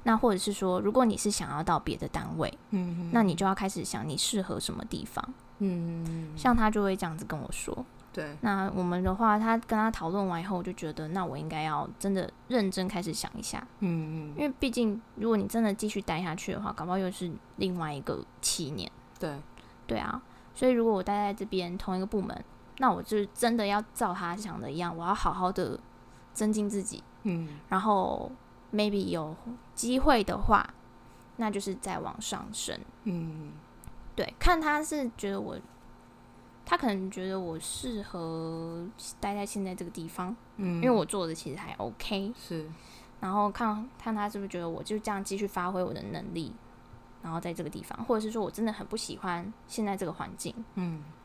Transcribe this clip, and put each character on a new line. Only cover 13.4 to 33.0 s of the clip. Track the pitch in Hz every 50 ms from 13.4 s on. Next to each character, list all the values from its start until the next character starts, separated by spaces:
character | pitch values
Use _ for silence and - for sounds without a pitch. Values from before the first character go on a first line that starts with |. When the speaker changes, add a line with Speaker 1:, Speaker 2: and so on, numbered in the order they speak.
Speaker 1:
下。 | - - - - - - - -
Speaker 2:
嗯， | 208 180 170 160 156 156 156 160 151 151 143
嗯。 |
Speaker 1:
因 | 165 -
为 | 285 262 -
毕 | - 269
竟， | 233 240 233 214 202 226 - - -
如 | - 208 226
果 | 226
你 | 202 196
真 | 202 - 233 226
的 | 208 196
继 | 214 -
续 | 208 - 202
待 | 190 - 165 156
下 | 185 170 160
去 | 196 - -
的 | - -
话， | 208 - -
搞 | - 156
不 | 175
好 | 180
又 | 196 190 180
是 | - - 180 170 156 - - - -
另 | - 196 190 180 175
外 | 165 151 147
一 | 139
个 | 139 - 139 - - - - -
七 | - - - - 160 131
年。 | - 101 80 - - - - - -
Speaker 2:
对。 | - 190 160 143 139 - - - - - - - - -
Speaker 1:
对 | - -
啊。 | 110 - - - 254 - - - - - - -
所 | - 262
以 | 254
如 | 254 233 226
果 | 226
我 | 214 190
待 | 185 202 202
在 | 208 208 202 202
这 | - 202
边 | 214 196 185 175 175 175
同 | 190 - - 185
一 | 185
个 | 190
部 | - - 208
门， | 190 - - - - - - - - - - -
那 | 269 254
我 | 185 175
就 | - - 220 214 202
真 | - - - 247 233 233
的 | 233 208
要 | 202 202 208 214 - -
照 | - 240 190 180
他 | 190 185 170 175
想 | 196 208 196 - -
的 | 113 139
一 | 139
样， | 165 180 170 170
我 | 165 170
要 | 180 -
好 | - - 180
好 | 170 185 185 180
的 | 196 - 175 - - - - - - - - - - - - - -
增 | - 214 214
进 | 214 214 208 202
自 | 202 202 190
己。 | - - - - - - - -
Speaker 2:
嗯。 | 214 175 165 165 151 147 147 - -
Speaker 1:
然 | 190 190
后 | 196 220 208 190 185 - - - - - 262 - - - - - - - -
maybe | 208 208 208 202 202 190 185
有 | 175 165 156 156 160 - - 233 240 - - - -
机 | - - 233 254
会 | 262 262 311 269 226
的 | 196 - -
话， | 202 196 - 214 - - - - - - - - - - - - - - - -
那 | - 226 214
就 | 202
是 | 196 196 196 190
再 | - - 196 175 -
往 | - - - -
上 | - - - - - -
升。 | 214 - - - - - - - - -